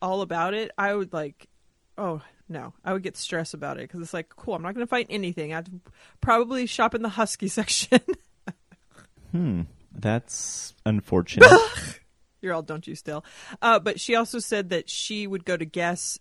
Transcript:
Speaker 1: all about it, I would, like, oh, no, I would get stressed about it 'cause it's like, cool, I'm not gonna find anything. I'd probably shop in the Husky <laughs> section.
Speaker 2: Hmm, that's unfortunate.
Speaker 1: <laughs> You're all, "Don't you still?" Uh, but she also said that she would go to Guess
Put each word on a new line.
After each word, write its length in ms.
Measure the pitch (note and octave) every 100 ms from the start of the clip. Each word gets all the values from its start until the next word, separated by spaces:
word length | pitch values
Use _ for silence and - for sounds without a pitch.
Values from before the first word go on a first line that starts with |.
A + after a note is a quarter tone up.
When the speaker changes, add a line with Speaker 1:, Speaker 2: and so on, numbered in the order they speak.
Speaker 1:
all 200 | F#3 F#3+
about 320 | F#3 E3+ F3 G#3+
it, 160 | A3 -
I 160 | G3+
would, 200 | G#3 F#3
like, 340 | E3 D3+ - - _ _ _ _ -
oh, 240 | F#3 D#3 - _ -
no, 260 | D#3+ B2 -
I 100 | -
would 80 | F#3+
get 160 | F#3 -
stressed 380 | - E3+ D#3+ D3+
about 240 | C#3+ C3
it 80 | -
'cause 100 | F3
it's 120 | E3
like, 160 | F3 D#3+
cool, 240 | - -
I'm 80 | F3
not 140 | F3 G#3
gonna 100 | A#3+
find 220 | B3 -
anything. 420 | G#3 F3+ F3 D3+
I'd 160 | D#3+ F3 F3+ - - - _
probably 460 | - A#3 A#3 C4 B3
shop 260 | - A3+
in 80 | A#3
the 80 | A3+
Husky 380 | F#3+ G#3+ - G3
<laughs> 20 |
section. 500 | - G#3 - - B3+ - - _ _ - - _ _ _ - - _ -
Speaker 2:
Hmm, 300 | E3+ E3 F2+ E2+ - -
that's 800 | - G#2 A2+ - - - - - - A2
unfortunate. 640 | G#2+ - F#2 F3 - B4 C5 A4 - - -
Speaker 1:
<laughs> 420 | _ _ _ _
You're 120 | F#3
all, 80 | E3
"Don't 240 | D#3 D#3 -
you 80 |
still?" 320 | D#3 - D3+ - - - -
Uh, 160 | A#3 A3+
but 200 | G3+ F3+
she 140 | - A#3
also 220 | A3+ A#3+
said 320 | - G#3+ F#3
that 180 | F3+ -
she 360 | - - G#3+ G3+
would 180 | F#3+ F3
go 120 | F3
to 80 | D#3+
Guess 540 | F3 F3 F3 - -